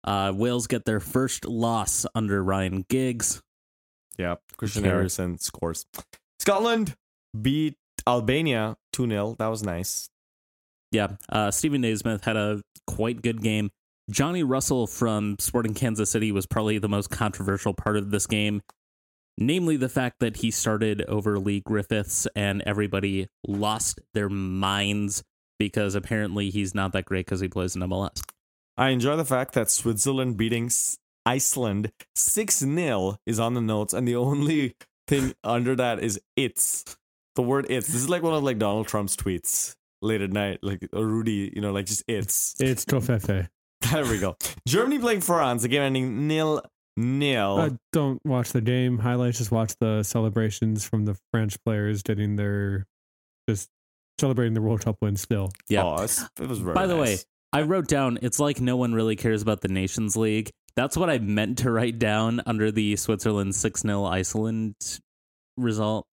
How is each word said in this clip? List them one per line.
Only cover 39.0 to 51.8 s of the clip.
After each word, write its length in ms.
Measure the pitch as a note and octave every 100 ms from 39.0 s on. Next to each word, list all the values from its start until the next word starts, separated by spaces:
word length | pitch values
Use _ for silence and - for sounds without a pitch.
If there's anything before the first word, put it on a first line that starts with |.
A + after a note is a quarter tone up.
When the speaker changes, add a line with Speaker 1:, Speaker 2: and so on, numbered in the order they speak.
| G2+ -
Speaker 2:
tweets 600 | G2+ F2+ - - - - _ _
late 200 | G#2 G#2+
at 100 | G2
night, 280 | G2+ G2+ F#2
like, 260 | G2+ F#2+ F#2+
uh, 100 | G2+
Rudy, 480 | A2 A2 A2 G#2 G2 G#2
you 60 |
know, 100 | G#2
like, 140 | G2 F#2+
just 180 | G#2 -
"it's." 520 | G#2+ G2 - - -
Speaker 3:
It's 240 | C3 B2 -
Tofefe. 600 | C3+ G#2+ A2+ - F#2+ F2 _ _ _ A#2
Speaker 2:
There 140 | D#3 C3
we 140 | G#2+
go. 160 | F#2+ - - - B2
Germany 320 | E3+ B3+ C#4+
playing 220 | A#3+ G3+
France, 400 | F3+ E3+ C3+ A#2+
the 60 | A#2
game 140 | C#3+
ending 460 | C#3 C3 C3 A2 D3+
nil 340 | D#3 D#3 D3+ - _ _ -
nil. 600 | A#2+ C#3 D3 B2 G2 G2
Speaker 3:
Uh, 120 | D#3 B2+ _
don't 260 | E3 C#3 C3 D#3
watch 260 | B2+ A#2
the 100 | B2+
game 360 | A2+ B2 B2+ A#2+
highlights. 380 | B2 B2 B2 A2+
Just 140 | A2
watch 220 | A2+ A2 -
the 240 | A2+ G#2+
celebrations 840 | G2+ A#2 A2 G#2+ A2 - A2 G#2+ -
from 200 | A2 G#2
the 120 | G2 _
French 300 | A#2 G#2+ -
players 380 | - G#2+